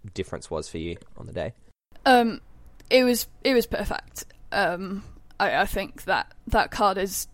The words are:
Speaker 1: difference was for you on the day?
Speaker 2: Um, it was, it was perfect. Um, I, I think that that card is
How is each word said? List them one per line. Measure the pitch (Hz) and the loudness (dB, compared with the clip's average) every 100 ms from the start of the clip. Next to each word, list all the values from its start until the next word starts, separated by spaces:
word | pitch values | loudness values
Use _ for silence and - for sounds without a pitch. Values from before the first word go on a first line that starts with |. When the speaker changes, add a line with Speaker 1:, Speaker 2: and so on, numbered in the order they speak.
| 101 | -10
Speaker 1:
difference | 98 92 80 - | -10 -8 -10 -8
was | 80 80 | -8 -8
for | 85 | -8
you | 82 85 - - | -8 -10 -14 -16
on | 123 | -12
the | |
day? | - 80 - - _ _ - 269 | -8 -8 -10 -20 _ _ -2 4
Speaker 2:
Um, | 247 233 170 - - - - - | 6 4 -4 -16 -20 -20 -20 4
it | 254 | 6
was, | 254 233 - - | 6 2 -2 -2
it | 269 | 2
was | 254 220 | 2 2
perfect. | - 202 - - - - - - | -4 -4 -6 -10 -16 -16 -18 -6
Um, | 202 180 175 190 196 - - - - | 0 0 -2 -6 -10 -12 -20 -20 -2
I, | 196 143 | 0 2
I | 196 | 0
think | - - - | -2 -6 -8
that | - 170 - - - | -2 -2 -2 -12 0
that | 220 143 | 0 0
card | - 202 190 | 2 2 2
is | 190 - - | -4 -4 -10